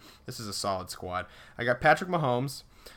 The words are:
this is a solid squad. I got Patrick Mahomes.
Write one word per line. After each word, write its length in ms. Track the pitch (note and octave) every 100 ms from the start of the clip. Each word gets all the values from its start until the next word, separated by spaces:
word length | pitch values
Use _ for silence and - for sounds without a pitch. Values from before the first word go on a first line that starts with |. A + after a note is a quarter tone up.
| - -
this 160 | - A#2
is 60 | G#2+
a 60 |
solid 360 | F#2+ G2+ F#2 F2+
squad. 380 | - F2+ F2+ F2+ - - -
I 60 |
got 160 | A#2+ A#2+
Patrick 280 | D3+ D#3 F3+
Mahomes. 540 | F3 C#3 B2 C3+ - - - -